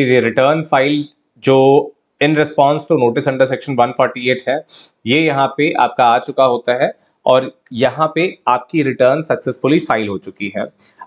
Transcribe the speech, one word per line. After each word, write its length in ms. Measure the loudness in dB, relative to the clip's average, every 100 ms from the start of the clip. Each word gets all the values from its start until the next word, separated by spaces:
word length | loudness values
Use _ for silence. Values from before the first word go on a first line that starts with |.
ये 160 | 2 2
रिटर्न 400 | 2 0 0 0
फाइल 400 | -2 0 0 -2 -6 _ _ _
जो 480 | 2 4 4 4 0 -8 _ -4
in 140 | 0
response 500 | 0 0 2 2 0
to 120 | -2 0
notice 300 | 0 0 -2
under 180 | 0 0
section 280 | -2 -4 -2
one 140 | 0
forty 280 | 0 -2 -2 -4
eight 120 | -4 -4
है, 60 | -6 -6 -20 -20 _ -2
ये 140 | 0
यहाँ 260 | 0 0 -2 0
पे 160 | -2 0
आपका 240 | -2 2
आ 140 | 2 2
चुका 240 | 0 0 2
होता 280 | 0 -2
है 160 | -2 -2 -4 _ _ 2
और 240 | 2 0 -10 -12
यहाँ 360 | -2 -2 0 -4
पे 120 | -2 -4 -4 -2
आपकी 340 | -2 -2 -4
रिटर्न 400 | -2 2 2 2
सक्सेसफुली 560 | -2 -4 -6 -4 0 0
फाइल 280 | 0 -2 -4
हो 80 | -8
चुकी 340 | -12 -12 -10 -8
है। 80 | -10 _ _ -20